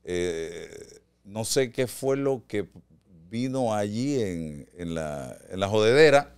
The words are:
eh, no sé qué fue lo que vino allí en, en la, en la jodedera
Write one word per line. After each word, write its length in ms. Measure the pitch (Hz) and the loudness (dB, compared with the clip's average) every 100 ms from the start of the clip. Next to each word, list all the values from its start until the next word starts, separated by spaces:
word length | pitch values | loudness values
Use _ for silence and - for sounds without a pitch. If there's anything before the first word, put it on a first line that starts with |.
eh, 960 | - 87 90 82 82 82 80 - - - _ _ | -6 -4 -4 -4 -8 -12 -16 -18 -20 -20 _ _
no 200 | 101 107 113 | -14 -10 -2
sé 260 | 143 127 | 0 0
qué 140 | 123 123 | -2 -6
fue 300 | - 135 139 | -4 -2 0
lo 240 | 135 131 _ | 0 -2 _
que 200 | 104 87 87 _ _ _ 87 85 | -6 -6 -14 _ _ _ -20 -10
vino 440 | 113 131 131 120 | -6 -4 -2 -2
allí 460 | 107 104 107 135 139 | -2 -2 -4 -2 -2
en, 480 | 101 87 80 73 - 87 | -2 -4 -8 -10 -18 -10
en 180 | 85 | -6
la, 440 | 82 78 71 65 - - | -6 -6 -8 -10 -16 -12
en 80 | 92 | -4
la 80 | 98 | 0
jodedera 680 | 107 107 135 156 139 139 | 4 6 8 8 8 4